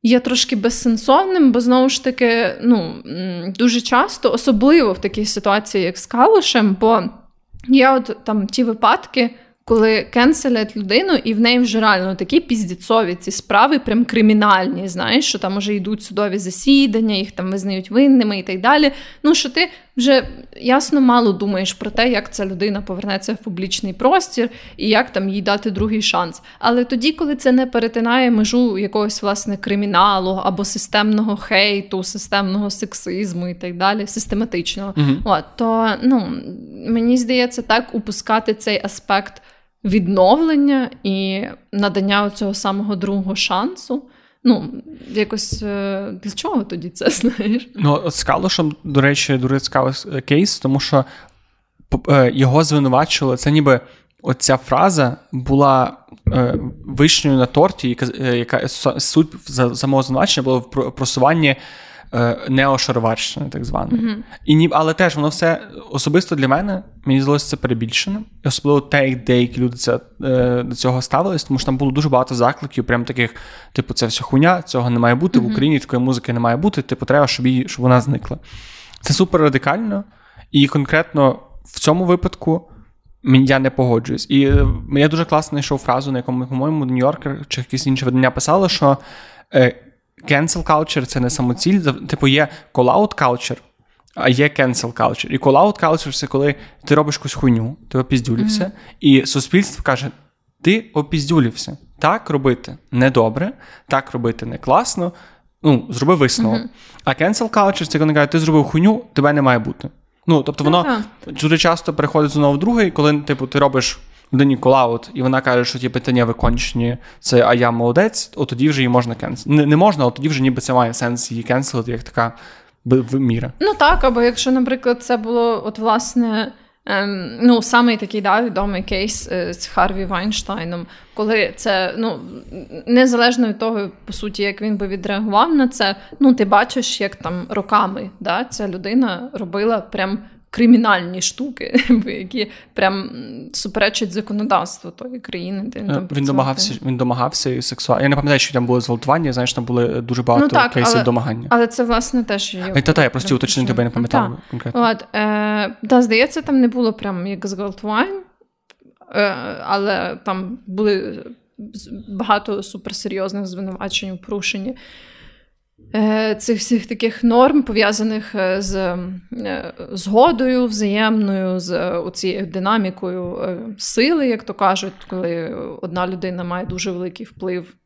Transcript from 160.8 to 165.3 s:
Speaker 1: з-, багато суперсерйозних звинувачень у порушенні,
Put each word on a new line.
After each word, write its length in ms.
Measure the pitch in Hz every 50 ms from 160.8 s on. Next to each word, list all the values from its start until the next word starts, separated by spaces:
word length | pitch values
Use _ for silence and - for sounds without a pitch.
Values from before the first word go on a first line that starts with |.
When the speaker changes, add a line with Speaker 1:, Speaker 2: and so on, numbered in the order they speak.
| 214 214 202 190 - - - - - - 240 _ _ _ _ - 214 214 -
Speaker 1:
з-, 160 | 208 - - - 196 - -
багато 540 | 202 190 226 - 208 202 208 - 208 202 185
суперсерйозних 800 | - - 190 - - 196 - - 202 190 196 190 190 196 202 196
звинувачень 680 | 190 180 180 190 190 185 180 196 196 - - - 190
у 60 | 185 180
порушенні, 580 | - - 208 202 185 - - 196 190 226 254 - - - - - - - - - - -